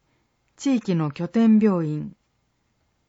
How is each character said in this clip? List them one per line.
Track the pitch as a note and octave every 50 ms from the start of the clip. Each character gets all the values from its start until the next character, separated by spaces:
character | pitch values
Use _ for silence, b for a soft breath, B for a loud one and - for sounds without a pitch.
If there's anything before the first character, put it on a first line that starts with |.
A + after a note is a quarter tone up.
| _ _ _ _ _ _ _ _ _ _ _ _
地 | - C#4 C4 A3+
域 | - G3+ F3+
の | E3 D#3 D3
拠 | C#3+ - E3+ F3
点 | - A3+ A3+ A3+ A3 G#3+
病 | G#3+ G#3+ F#3+ F3 E3 D3+
院。 | D3+ D3+ D3 - - _ _ _ _ _ _ _ _ _ _ _ _ _ _ _ _ _ _